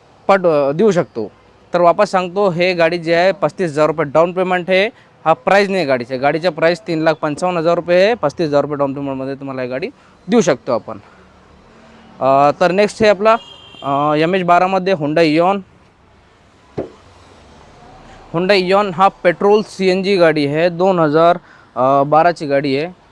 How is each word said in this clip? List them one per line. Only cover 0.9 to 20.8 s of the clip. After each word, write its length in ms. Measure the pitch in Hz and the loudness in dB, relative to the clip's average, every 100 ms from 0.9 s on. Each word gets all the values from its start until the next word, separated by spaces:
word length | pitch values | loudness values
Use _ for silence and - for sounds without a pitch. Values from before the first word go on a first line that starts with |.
शकतो. 420 | 170 135 117 104 - _ _ _ | 2 -2 -8 -12 -14 _ _ _
तर 60 | 175 | 2
वापस 300 | 170 165 208 | 2 2 0
सांगतो, 400 | 185 180 185 202 | -2 -2 -2 -2
हे 240 | 165 180 | 0 0
गाडी 240 | 175 165 175 | 2 0 0
जी 140 | 165 | 0
आहे, 200 | 170 190 | 2 2
पस्तीस 380 | 190 151 - 175 | 0 -4 -4 -4
हजार 160 | 143 151 | 0 0
रुपये 180 | 156 | 0
डाऊन 280 | 143 156 180 | -2 0 0
पेमेंट 380 | 180 185 180 175 | 0 -2 -2 0
आहे. 160 | 185 208 - _ _ | 0 0 -6 _ _
हा 80 | 156 | -2
प्राईस 360 | 160 - 196 202 | 0 2 2 2
नाही 160 | 190 | -2
गाडीचा, 320 | 139 127 120 131 | -2 -2 -4 -2
गाडीचा 340 | 139 156 175 | -2 0 -4
प्राईस 300 | 156 165 175 | 0 0 0
तीन 180 | - 160 | -4 -2
लाख 160 | 160 | -2
पंचावन्न 440 | 156 156 143 180 175 | -2 -4 -4 -4 -2
हजार 160 | 160 | -2
रुपये 300 | 170 165 175 | -2 0 2
आहे. 100 | 202 | 2
पस्तीस 320 | 240 147 - 156 | 0 -4 -4 -2
हजार 140 | 143 | -2
रुपये 160 | 143 143 | -2 -2
डाऊन 180 | 139 | -4
पेमेंटमध्ये 400 | 139 139 135 135 | -4 -8 -8 -10
तुम्हाला 280 | 139 139 131 | -10 -10 -10
ही 60 | 123 | -8
गाडी 200 | 127 208 - _ _ - | -8 -10 -12 _ _ -2
देऊ 120 | 226 | 0
शकतो 320 | 165 127 - | 0 -2 -4
आपण. 260 | 117 - 107 - - - _ _ _ - - - - - - | -6 -6 -16 -20 -20 -20 _ _ _ -20 -20 -20 -20 -20 -4
अ, 300 | 135 139 143 143 | 0 2 2 2
तर 100 | 180 | 0
नेक्स्ट 320 | 190 208 - | 0 -2 0
आहे 80 | 214 | 0
आपला, 260 | 190 220 233 - - - - | 2 2 0 -4 -20 -20 -12
अ, 320 | 139 139 151 151 | -4 -2 0 0
एम 180 | 165 | 0
एच 80 | 190 | 0
बारामध्ये 520 | 175 175 185 190 185 | 2 2 2 0 -2
Hyundai 460 | 175 147 160 165 151 | -2 -2 0 2 2
Ion. 200 | 180 202 185 _ _ _ _ _ _ _ _ _ _ - - - - - - - - - - - - - - - - | 0 -2 -8 _ _ _ _ _ _ _ _ _ _ -14 -14 -16 -20 -20 -20 -20 -20 -20 -20 -20 -20 -20 -20 -20 -8
Hyundai 380 | 160 185 202 180 | -2 0 2 2
Ion 200 | 196 208 | 0 0
हा 140 | 165 196 | 0 0
पेट्रोल 540 | - 180 170 202 214 | 2 -2 2 2 2
सीएनजी 540 | - - 190 185 190 196 | 0 -4 -2 0 0 2
गाडी 300 | 165 156 143 | 2 2 -2
आहे, 220 | 151 175 | 0 -2
दोन 300 | 170 | 0